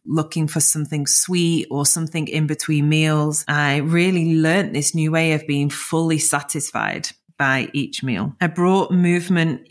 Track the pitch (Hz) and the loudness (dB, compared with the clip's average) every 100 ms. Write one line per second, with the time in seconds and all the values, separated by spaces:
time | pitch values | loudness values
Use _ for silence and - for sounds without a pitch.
0 | - 156 156 170 151 160 - 156 143 151 | -4 -2 -2 -2 -2 0 0 0 -4 -4
1 | 139 - - 180 170 160 147 139 143 170 | 0 0 0 2 2 2 -2 -2 0 0
2 | 160 165 147 156 151 151 - 151 147 156 | -2 -4 -4 -2 -2 -2 0 2 4 4
3 | 156 151 151 147 - 147 147 143 151 170 | 4 2 0 -2 -2 0 0 0 2 2
4 | 185 180 165 160 156 185 202 147 143 165 | 2 2 2 2 4 2 0 -2 -2 0
5 | 156 160 165 151 151 143 143 - - 160 | 0 2 2 0 0 -2 -2 -4 -4 0
6 | 165 156 - 143 - 147 - 110 101 - | 2 0 0 -2 -4 -6 -6 -4 -4 -4
7 | - - _ - 135 131 - 143 - - | -10 -12 _ -4 0 0 -2 -4 -6 -6
8 | 135 98 - - 175 175 180 190 - 180 | -4 -2 -4 -4 -4 0 2 2 2 2
9 | 175 175 175 175 165 156 - | 2 2 2 2 2 -2 -2